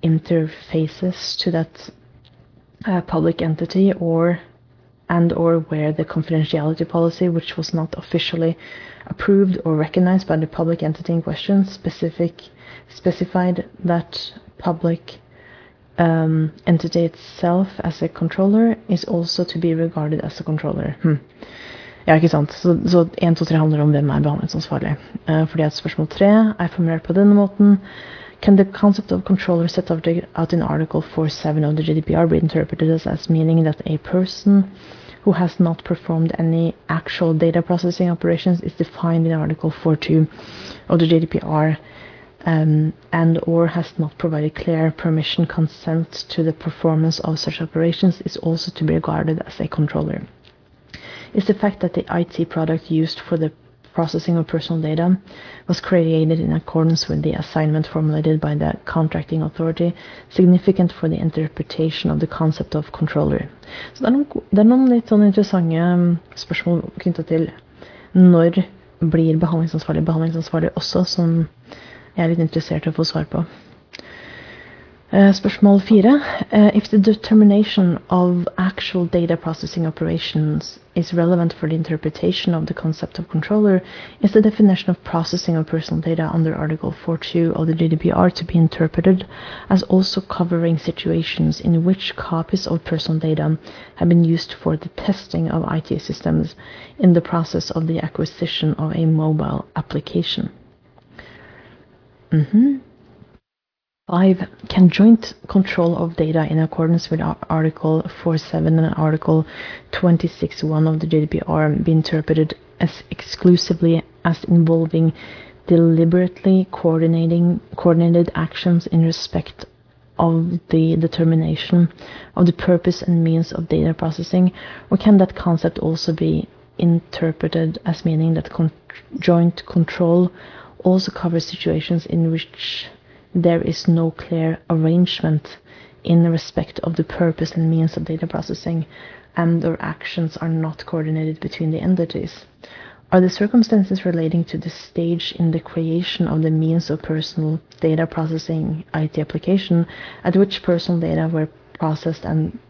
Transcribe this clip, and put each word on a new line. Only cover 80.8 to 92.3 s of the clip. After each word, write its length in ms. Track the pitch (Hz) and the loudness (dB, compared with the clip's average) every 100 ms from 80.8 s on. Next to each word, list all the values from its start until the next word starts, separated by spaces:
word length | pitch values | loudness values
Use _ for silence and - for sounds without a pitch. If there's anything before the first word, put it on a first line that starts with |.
| _ - | _ -6
is 180 | 165 | -4
relevant 400 | 170 170 180 170 | 0 2 2 0
for 160 | - 156 | -2 -4
the 60 | 160 | -4
interpretation 800 | 165 156 156 - 175 180 - | -4 -4 -6 -4 -2 -2 -2
of 120 | 165 156 | -2 -4
the 80 | |
concept 440 | - 160 156 - - | -6 -4 -6 -8 -10
of 120 | - | -6
controller, 500 | 160 - 208 208 185 - - - - | -6 -2 2 4 2 0 -18 -20 -2
is 140 | 208 | 2
the 80 | 214 | 4
definition 480 | 214 214 214 190 - | 4 4 4 4 0
of 120 | 180 - | -4 -4
processing 500 | 170 165 180 - 165 | -6 -4 -4 -2 -2
of 100 | 160 | -2
personal 360 | 160 156 160 | -4 -4 -4
data 280 | 160 165 156 | -2 -2 -2
under 200 | 165 160 | 0 0
Article 380 | 156 151 156 - | 0 -4 -4 -6
four 260 | 147 - 165 | -8 -6 -6
two 360 | - 170 165 - | -4 0 0 0
of 120 | 160 | -2
the 60 | |
G 140 | 160 165 | 0 0
D 80 | 160 | 2
P 160 | 175 | 0
R 180 | - 180 | 4 2
to 140 | - | 2
be 140 | 165 170 | -2 2
interpreted 680 | 160 - 160 - 175 185 - - - - - | 2 2 -2 2 2 2 0 -16 -18 -18 0
as 120 | 190 | 0
also 360 | - 185 190 - | 2 2 2 -2
covering 580 | - - 175 170 165 165 | -8 -4 -2 0 0 0
situations 840 | - 165 165 165 160 - 156 156 | -2 -6 -2 -2 -2 -2 -2 0
in 240 | - 170 170 | 0 2 2
which 320 | 190 - - | 0 -2 -10
copies 500 | - | -6